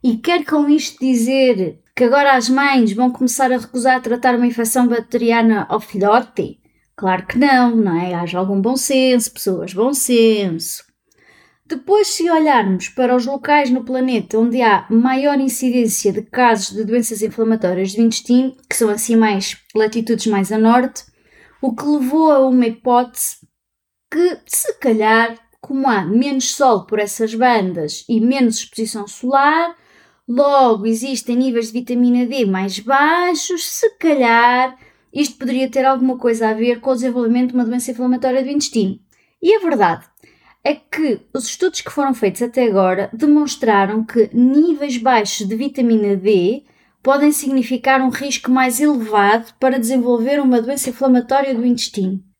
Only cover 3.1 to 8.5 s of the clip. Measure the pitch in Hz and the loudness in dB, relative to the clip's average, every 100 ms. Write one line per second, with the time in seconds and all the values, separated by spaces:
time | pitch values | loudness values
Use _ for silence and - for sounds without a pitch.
3.1 | 240 254 - 262 254 226 254 247 254 254 | 0 -4 0 0 0 -4 -2 0 0 -2
4.1 | 240 254 240 240 240 226 262 247 233 226 | -2 0 2 0 0 -2 0 2 0 -2
5.1 | 240 233 233 226 214 - - - 202 202 | -2 2 2 4 2 0 -6 -6 -2 2
6.1 | 226 240 - 165 - _ _ _ - 190 | 2 0 -8 -8 -10 _ _ _ -6 -4
7.1 | 185 - 240 285 262 240 233 202 165 180 | -4 -4 0 2 4 2 2 0 -2 -4
8.1 | 175 170 180 190 | -6 -4 -4 -2